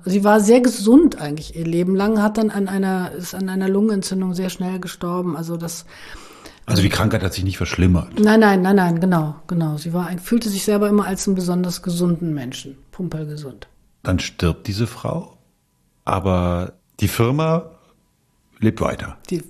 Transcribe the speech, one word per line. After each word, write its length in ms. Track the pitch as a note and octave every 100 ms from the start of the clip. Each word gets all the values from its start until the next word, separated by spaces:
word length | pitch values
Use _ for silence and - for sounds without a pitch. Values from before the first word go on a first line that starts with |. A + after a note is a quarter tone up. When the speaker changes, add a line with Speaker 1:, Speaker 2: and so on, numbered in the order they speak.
| -
Speaker 1:
sie 180 | G3
war 160 | G3+ G#3+
sehr 220 | G3+ B3
gesund 580 | B3 - G3+ C4 D#4+ -
eigentlich 360 | D3 D3+ D3+ E3
ihr 100 | E3
Leben 300 | E3+ F3+ F#3+
lang, 260 | G3+ A3
hat 160 | G#3 G#3+
dann 140 | A3
an 160 | G#3 G3
einer, 440 | G3 F#3+ F#3+ F3+
ist 200 | - F3
an 160 | F#3 F#3+
einer 180 | F#3+ F#3+
Lungenentzündung 680 | G3 A3 G3+ - F#3+ F#3 F3
sehr 160 | F#3
schnell 280 | - F3+ F#3
gestorben, 560 | F3 - F3 F3 F3+ D#3
also 220 | E3 E3+
das 280 | E3+ - - - - - - - - - -
Speaker 2:
Also 160 | A2
die 60 | G2
Krankheit 340 | - G#2+ G#2+
hat 100 | F#2
sich 100 | -
nicht 140 | F#2 F#2
verschlimmert? 600 | F2 - F#2 F2 - -
Speaker 1:
Nein, 200 | G#3 A3
nein, 200 | G#3+ F#3+
nein, 140 | F#3 G3+
nein, 240 | F3 E3+
genau, 340 | F#3 F3 D#3 D3 -
genau. 300 | F3 D#3+ D3+
Sie 160 | E3+
war 120 | E3+ F3
ein, 140 | F3
fühlte 280 | - A#3 A3+
sich 140 | G3
selber 260 | G3+ G3+ G#3
immer 180 | G#3 G3
als 180 | F#3+ -
einen 80 | F#3
besonders 460 | F3 F3+ F3+ F3
gesunden 540 | - E3+ F3 E3 E3+ D3+
Menschen, 420 | B2 C3 C#3 C3+ _
pumpelgesund. 760 | - F3+ D#3 D3+ D3+ C#3+ G#2 - _ _ _
Speaker 2:
Dann 160 | - F#2
stirbt 480 | - - F2 D#2+ -
diese 180 | G2 A2+
Frau, 500 | - A#2 E3+ - _ _ _ _ _ _ _ -
aber 680 | G2 F#2+ F2+ F2+ F2 F2+ - _ -
die 80 | G2
Firma 580 | - A#2 C#3+ D#3+ E3 E3+ - _ _ _ _ _ _ _ _
lebt 220 | A2 -
weiter. 360 | C#2 - - - -
Speaker 1:
Die 140 | F3 -